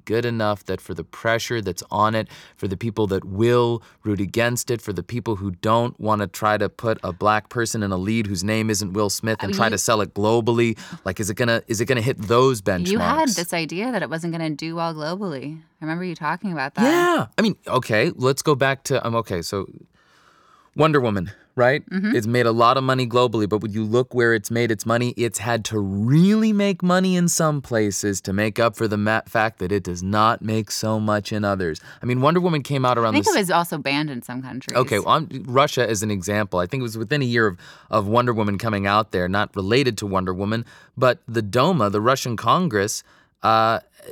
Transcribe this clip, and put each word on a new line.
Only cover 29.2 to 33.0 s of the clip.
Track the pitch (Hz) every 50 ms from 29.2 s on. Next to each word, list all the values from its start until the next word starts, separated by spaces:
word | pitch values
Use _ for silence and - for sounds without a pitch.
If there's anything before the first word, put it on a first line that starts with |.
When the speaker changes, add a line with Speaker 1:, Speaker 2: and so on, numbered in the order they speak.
| - -
Speaker 1:
fact | - 117 110 110 - -
that | 92 87
it | 101 101 87
does | 92 87 87 90
not | 95 101 107 107 110 117 - -
make | 107 110 113 107 - -
so | - - 110 110 110
much | 107 107 104 104 104 - 110
in | 104 104
others. | 101 101 95 92 82 78 - - - - - -
I |
mean, | 117 123 127 131
Wonder | 147 165 180
Woman | 180 185 165 151 120
came | - 143 139 127
out | 123 123
around | 117